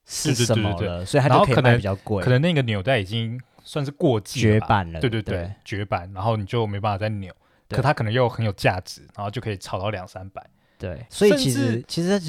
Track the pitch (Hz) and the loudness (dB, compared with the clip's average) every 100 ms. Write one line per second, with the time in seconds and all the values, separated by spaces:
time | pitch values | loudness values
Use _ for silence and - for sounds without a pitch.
0 | - - - 117 120 110 104 85 98 87 | -14 -4 0 2 2 2 2 0 -2 -4
1 | 92 147 135 131 190 127 127 120 98 95 | 0 2 6 6 6 4 4 4 2 -4
2 | - 104 90 127 165 156 123 104 92 131 | -4 -2 2 2 2 2 0 0 0 0
3 | 95 113 113 123 - _ - 156 139 - | 0 -4 -6 -8 -12 _ -10 -6 -6 -2
4 | - 113 - - 113 107 - 107 87 82 | 0 0 -2 0 4 4 4 2 0 -2
5 | 127 110 98 98 87 101 - 98 104 98 | -2 -2 -4 -4 -6 -10 -10 -8 -4 -4
6 | 90 98 107 110 98 120 110 101 107 98 | -6 -4 -2 -2 -2 -2 -2 -2 -2 -2
7 | 107 104 92 - _ _ - 110 131 147 | -2 -4 -8 -14 _ _ -8 0 2 2
8 | 107 117 120 - 113 98 131 92 - - | 0 2 2 0 -4 0 0 0 -4 -14
9 | 71 - 101 113 110 95 - 101 98 101 | -18 -10 -8 -6 -6 -8 -6 -6 -4 -6
10 | 92 92 95 - - _ _ - 92 85 | -8 -14 -16 -16 -18 _ _ -12 -10 -10
11 | - - 208 294 254 120 117 113 - - | -10 2 4 4 2 0 0 -2 -4 -4
12 | 170 202 | 0 0